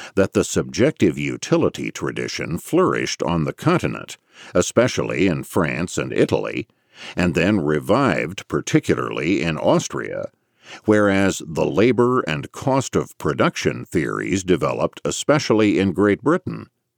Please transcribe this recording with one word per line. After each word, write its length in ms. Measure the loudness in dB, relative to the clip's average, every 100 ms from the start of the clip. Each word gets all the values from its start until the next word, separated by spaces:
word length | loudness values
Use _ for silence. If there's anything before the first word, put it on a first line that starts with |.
| -4
that 180 | 0 2
the 120 | 0
subjective 720 | 0 -2 -2 0 0 4 0 0
utility 720 | -4 -6 -2 0 0 -2 -8
tradition 680 | -6 -6 -6 -6 -6 -6 -8
flourished 640 | -2 0 2 0 -4 -4
on 220 | -2 0
the 80 | -2
continent, 640 | -2 0 0 -2 -6 -12 -18 _ -20 -2
especially 720 | 0 2 2 2 0 -4 0 0
in 180 | 0
France 540 | -2 -2 0 -2 -4 -4
and 140 | -4
Italy, 540 | 0 0 0 -2 -8 -10 _ _ -20 -10 -2
and 180 | 0
then 260 | 2 2 2
revived 840 | 2 0 2 2 2 0 -4 -8 -6
particularly 960 | -4 0 0 2 0 -2 -2 0 0
in 140 | 0 0
Austria, 720 | 2 2 0 -6 -6 -8 -10 _ _ _ -20 -4
whereas 580 | 2 4 6 4 2 0
the 220 | -6 -2 0
labor 540 | 4 4 4 2 2
and 320 | -2 -4 -6
cost 420 | -6 -2 0 0
of 240 | -2 -4 -4
production 680 | -4 0 0 0 -2 -4
theories 600 | -4 -2 -2 -4 -2 -2
developed 560 | 2 2 2 0 -2 -2
especially 760 | -6 -2 0 0 4 4 4 4
in 120 | 2
Great 300 | 2 2 2
Britain? 460 | 0 -2 -2 -10 -14 _ _